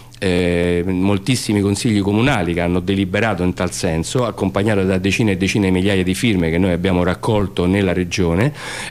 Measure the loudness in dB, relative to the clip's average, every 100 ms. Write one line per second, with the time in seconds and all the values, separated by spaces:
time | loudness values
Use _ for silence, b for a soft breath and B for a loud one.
0 | B -6 -2 0 2 0 0 0 0 0
1 | 0 0 0 -2 0 0 2 0 0 0
2 | 2 2 2 0 0 -2 0 0 0 0
3 | 0 0 0 0 0 0 -4 -2 -2 -2
4 | -2 -2 -2 -2 -2 0 0 2 2 0
5 | 0 0 0 0 0 2 2 2 2 0
6 | 0 0 0 0 0 2 2 0 0 2
7 | 0 0 0 0 -2 -2 0 2 2 0
8 | -2 -2 0 0 0 -4 B B B